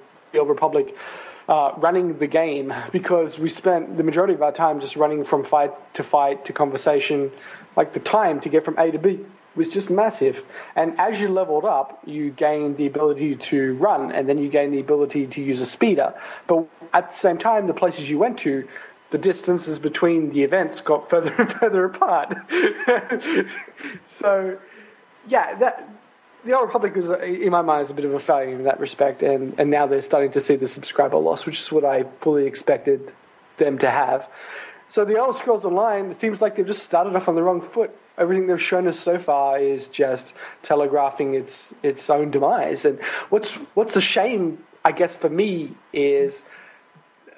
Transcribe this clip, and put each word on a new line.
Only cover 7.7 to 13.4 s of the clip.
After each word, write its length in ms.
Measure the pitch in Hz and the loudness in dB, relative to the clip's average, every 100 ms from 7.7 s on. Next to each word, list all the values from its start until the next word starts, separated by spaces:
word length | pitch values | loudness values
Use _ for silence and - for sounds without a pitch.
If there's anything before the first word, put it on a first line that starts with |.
| - | -2
Like, 160 | 156 | -2
the 80 | - | -4
time 400 | - 214 185 143 | 0 2 2 0
to 80 | 151 | 0
get 160 | 151 | 0
from 120 | 175 165 | 2 0
A 140 | 165 | 0
to 80 | 156 | 2
B 220 | 190 190 - - _ | 0 0 -6 -20 _
was 140 | 160 160 | -4 -4
just 200 | 196 196 | -4 -2
massive. 540 | 190 220 - 135 - - - - | 0 0 0 -2 -2 -10 -18 -6
And 240 | 160 165 165 | -2 -2 0
as 220 | 202 202 | 0 0
you 80 | 202 | 0
leveled 360 | 185 170 151 | 0 0 0
up, 380 | 202 139 - - | 0 0 -2 -10
you 260 | 151 151 147 | -12 -6 -6
gained 460 | 131 151 151 147 143 | -2 0 0 -2 -2
the 100 | 139 | -2
ability 500 | 147 151 139 151 | 0 0 2 -2
to 380 | 127 | -4